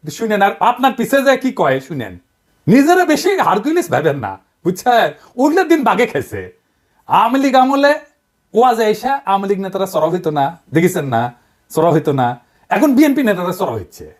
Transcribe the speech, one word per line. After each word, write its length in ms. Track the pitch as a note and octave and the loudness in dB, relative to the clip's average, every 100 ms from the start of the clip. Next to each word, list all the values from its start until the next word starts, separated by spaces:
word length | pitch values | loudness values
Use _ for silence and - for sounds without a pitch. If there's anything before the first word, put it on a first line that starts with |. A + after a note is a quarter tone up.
| D3+ | -12
শুনেন। 300 | - A3+ G#3 | -8 -2 2
আর 100 | G3 G3+ | 2 2
আপনার 340 | G#3 B3 C4 - | 0 2 0 0
পিছে 260 | A3+ C#4 C4+ | 0 2 2
যায় 120 | C4 | 2
কি 140 | C4 | 0
কয় 280 | C4 C4 C3 C3+ | -2 0 0 -4
শুনেন। 260 | D3+ G#2+ F2+ _ _ _ _ - | -10 -10 -12 _ _ _ _ 2
নিজেরা 380 | A3+ C#4+ F4+ F4 | 4 4 2 2
বেশি 240 | D4+ - G4 A#3 | 0 0 0 0
হারকুলিস 400 | F#3+ A3 E4 F4 | 0 0 -2 -2
ভাবেন 260 | B2 D3+ C#3 | 0 0 -2
না, 200 | G#2+ F#2+ _ _ | -6 -12 _ _
বুঝছেন? 460 | E3 F#3 - A#3 E3+ - - - | -6 -4 0 0 0 -6 -20 -2
উঠলে 280 | C#4 E4 | 0 2
দিন 200 | F4 D#4+ | 2 2
বাগে 220 | A3+ F#3+ A#3 | 2 0 -2
খাইছে। 360 | D3 A2 - F2+ _ _ _ _ _ - | -4 -8 -12 -12 _ _ _ _ _ -2
আওয়ামী 320 | E3 A3 C4 | 0 2 0
লীগ 160 | C#4 B3+ | 2 2
আমলে 380 | B3+ C#4 C#4+ D4+ - _ _ _ _ | 2 2 2 0 -4 _ _ _ _
ওয়াজে 300 | G3+ B3+ A3+ | 2 2 2
এসে 240 | G#3+ G#3 C4 | 0 0 -2
আওয়ামী 400 | C4+ A3+ G3 G3 | -4 -2 -2 -2
লীগ 120 | G3 | -4
নেতারা 280 | F#3+ F#3+ F#3 | -4 -6 -4
চড়াও 160 | D#3+ D#3 | -2 -2
হইতো 220 | F3+ D#3+ | -2 -4
না, 260 | D3 C#3 F3 _ | -2 -4 -6 _
দেখেছেন 320 | D#3+ E3+ F3+ C#3 | 0 0 0 -4
না? 160 | A#2 A#2+ - _ _ _ - | -2 -4 -8 _ _ _ 0
চড়াও 160 | E3 D#3 | 2 2
হইতো 160 | D3 | 0
না। 160 | C#3 B2 B2+ _ _ _ | -2 -2 -4 _ _ _
এখন 200 | - D4+ B3 | 0 2 4
বিএনপি 280 | D4+ C#4 | 2 2
নেতারা 300 | B3 F#3 F3+ | 0 -2 -4
চড়াও 220 | F3 F#3+ A2+ | -4 -6 -6
হচ্ছে। 300 | F2 - - _ | -12 -18 -20 _